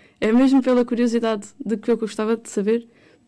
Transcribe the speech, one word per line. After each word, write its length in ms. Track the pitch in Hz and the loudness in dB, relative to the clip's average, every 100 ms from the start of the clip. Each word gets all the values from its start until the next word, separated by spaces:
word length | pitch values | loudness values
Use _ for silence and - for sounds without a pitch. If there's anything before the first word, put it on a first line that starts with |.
| _ - | _ -6
É 120 | 214 | 0
mesmo 300 | 233 269 269 | 4 4 4
pela 220 | 247 247 | 4 2
curiosidade 640 | 240 233 240 233 226 214 - - | 2 0 0 0 -2 -4 -8 -12
de 120 | 190 220 | -6 -6
que 140 | 240 | -2
eu 60 | 226 | -2
gostava 400 | 214 - 214 226 | -2 -4 -2 -4
de 120 | 226 | -4
saber 380 | 220 202 233 233 _ _ _ | -4 -2 -2 -4 _ _ _